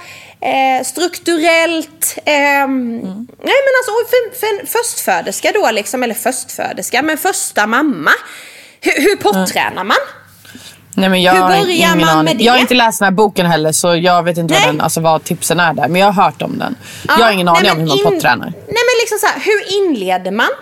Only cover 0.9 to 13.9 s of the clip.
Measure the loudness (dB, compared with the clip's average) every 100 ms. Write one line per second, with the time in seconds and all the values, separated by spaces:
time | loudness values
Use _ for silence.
0.9 | -4 -4 -4 -4 0 2 2 0 -2 -6
1.9 | -8 -8 -4 0 2 2 2 0 -2 -4
2.9 | -8 -10 -12 -14 -10 0 2 2 0 0
3.9 | -4 0 0 0 -6 -4 -4 -4 -4 -4
4.9 | -4 -2 -2 -2 -4 -2 0 0 0 -4
5.9 | -4 -4 -2 -4 -4 -10 -8 -8 -8 -4
6.9 | -2 -2 -2 -4 -4 -4 -2 0 0 0
7.9 | 0 0 0 -2 -20 -20 -20 -20 _ -4
8.9 | 0 0 2 0 0 -2 -2 -2 -4 -2
9.9 | -2 -2 -14 -20 -20 -20 -20 -20 -20 -8
10.9 | -2 2 4 4 4 4 2 2 2 2
11.9 | 2 2 2 2 2 4 4 2 2 2
12.9 | 2 0 2 2 2 0 2 0 0 0